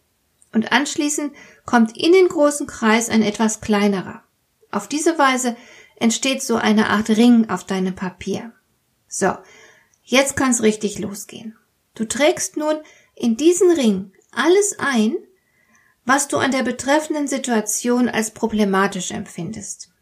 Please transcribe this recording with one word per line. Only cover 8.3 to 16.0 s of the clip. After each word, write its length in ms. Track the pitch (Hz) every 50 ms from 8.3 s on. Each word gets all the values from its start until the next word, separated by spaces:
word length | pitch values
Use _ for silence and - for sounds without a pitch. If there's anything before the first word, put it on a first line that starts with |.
| 202 - - 226 - _ _ _ _ _ _ _ _ _ _ _
So, 240 | - - 196 185 - - - - - - - - _ _ _ _ _ _ _
jetzt 320 | - 240 262 277 277 -
kann's 260 | - 277 254 233 -
richtig 360 | - 220 214 - - 196 - -
losgehen. 580 | 175 196 202 - - - - 226 226 220 - _ _ _ _ _ _ _ -
Du 100 | - 220
trägst 520 | 220 - 240 285 320 - - - - -
nun 200 | 311 302 302 311 311 302 - _ _ _ _ _
in 220 | - - 240 226
diesen 340 | 220 294 339 359 - 415 349
Ring 420 | 339 285 247 220 196 185 196 - _ _ _ _
alles 480 | - - 277 320 359 415 403 403 - -
ein, 380 | - 277 269 226 214 220 311 403 - - _ _ _ _ _ _ _ _ _ _ _ _ _ _